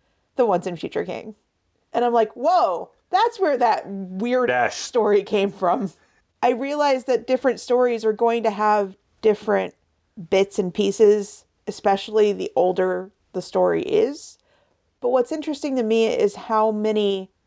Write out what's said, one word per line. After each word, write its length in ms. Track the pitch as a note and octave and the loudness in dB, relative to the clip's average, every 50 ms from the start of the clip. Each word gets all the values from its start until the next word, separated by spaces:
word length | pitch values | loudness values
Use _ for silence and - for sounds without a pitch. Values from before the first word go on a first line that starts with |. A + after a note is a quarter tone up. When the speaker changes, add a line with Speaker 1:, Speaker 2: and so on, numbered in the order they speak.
| _ _ _ _ _ _ _ | _ _ _ _ _ _ _
Speaker 1:
The 100 | - B3 | 0 2
Once 200 | A3 F#3+ F3 E3+ | 2 2 0 0
and 120 | F#3+ F3 D#3+ | -4 -6 -6
Future 260 | - - - - - | -8 -6 -6 -6 -6
King. 320 | F3 - - - A3 G#3+ - _ _ _ _ _ _ _ _ _ _ - | -6 -8 -10 -12 -14 -18 -20 _ _ _ _ _ _ _ _ _ _ -4
And 120 | B3+ A#3+ | -2 0
I'm 80 | A#3+ A#3 | 2 2
like, 200 | A#3 A3+ A3 - | 2 2 0 -2
"Whoa, 580 | - A#3+ D#4 F#4 F4 C#4 G3+ F3+ E3 - - _ _ _ _ | -4 0 2 2 2 2 2 0 -4 -8 -12 _ _ _ _
that's 300 | - F#4 A4 A#4+ A#4 - | 0 2 2 0 0 0
where 160 | F#4+ D#4 C#4+ | 0 0 2
that 300 | A#3 B3+ A3+ A3 - - | 2 2 2 2 0 -4
weird 600 | - G3+ G3 G3 F#3 F#3 F#3 G#3 A#3+ B3 B3+ B3 A#3 | -6 -10 -10 -10 -10 -8 -6 -2 0 0 2 2 2
Speaker 2:
Dash. 280 | B2 B2 A#2+ A2 - | 2 2 2 0 -2
Speaker 1:
story 460 | - - - - B3 G#3 G3+ G#3 G#3 G3 | -4 -8 -4 0 0 2 4 4 2 2
came 280 | - - G#3 G3 G3+ | 0 0 0 0 -2
from." 420 | - - F#3+ F3 F3 - G3 F#3+ - _ _ _ _ _ _ _ _ _ - | -2 -2 0 0 0 0 -2 -4 -8 _ _ _ _ _ _ _ _ _ 0
I 80 | B3+ | 0
realized 560 | B3+ A3+ C4 C#4 D4 D4 D4 C#4+ C4+ C4 A#3+ | 0 0 -2 -4 -2 0 0 2 0 0 0
that 200 | - B3+ A3+ A#3 | 0 -2 -2 0
different 340 | - B3+ B3+ - C4+ A#3 F3 | 0 -2 0 0 0 -2 -2
stories 440 | - - B3 B3 B3 B3 A#3+ A3+ G#3+ | -2 0 2 2 2 2 0 0 0
are 80 | A3 G#3+ | -2 0
going 300 | G#3 A#3 A#3 A#3 A#3 A3 | 2 2 0 2 0 0
to 80 | A3+ | -2
have 460 | G3+ G3 G#3+ G#3+ G#3+ G#3+ G3+ F#3+ F#3+ _ _ _ _ _ - | -2 0 0 2 2 2 0 -2 -6 _ _ _ _ _ 0
different 520 | A3 G#3 G3+ - A3 G3+ G3 F#3+ F#3 - _ _ _ _ _ _ _ _ - E3+ - | 2 2 2 0 -2 0 0 -2 -4 -8 _ _ _ _ _ _ _ _ -18 -6 0
bits 280 | - F#3+ G3 G3 - - | 2 2 2 0 0 -2
and 160 | F#3+ F3+ F3 | -4 -2 -2
pieces, 720 | - G#3 G3 G3 - A3+ G#3 G#3 G#3+ G3+ - - - - _ _ _ _ | 0 0 0 2 4 6 6 6 4 2 -4 -12 -18 -20 _ _ _ _
especially 640 | - G3 - - G#3+ G3 G3 - - G#3+ A3 G#3+ G#3 G3+ | -14 -12 -4 0 0 0 0 -2 -2 0 2 2 2 2
the 180 | F#3 F#3 - - | -2 -6 -4 0
older 540 | - F3+ F3+ F#3 F#3 F#3 F#3 F3+ F3+ F#3 G3 - _ _ _ - | 0 2 2 2 0 0 0 -2 -4 -6 -10 -16 _ _ _ -10
the 100 | F#3+ F3 | -10 -8
story 400 | - - F#3+ F3+ F3+ E3+ E3 - | -4 0 0 2 2 2 0 0
is. 560 | - - - - C4 C#4+ D#4+ - - - _ _ _ _ _ _ _ _ _ _ _ _ _ | 0 0 2 2 0 -2 -6 -14 -20 -20 _ _ _ _ _ _ _ _ _ _ _ _ _
But 100 | - B3 | -4 0
what's 220 | B3 C4 B3 - D#4 | 0 0 0 -2 -4
interesting 440 | D#4 D4 D#4+ D4+ - - D4 C4+ | -6 -6 -6 -6 -6 -6 -4 -2
to 60 | C4 A#3 | -2 0
me 240 | G#3+ A3+ A3+ A3+ | 0 2 2 2
is 280 | A3 - - - G3+ - | 0 2 0 0 0 -2
how 380 | - - - A3 G#3+ G#3+ A3 A3 | -4 -6 -2 0 0 0 0 0
many 580 | G#3+ G#3+ A3 G#3+ G#3+ G#3 G3+ G3 F#3+ F#3+ F#3 _ _ _ | -2 -2 -2 0 0 0 -2 -2 -4 -6 -12 _ _ _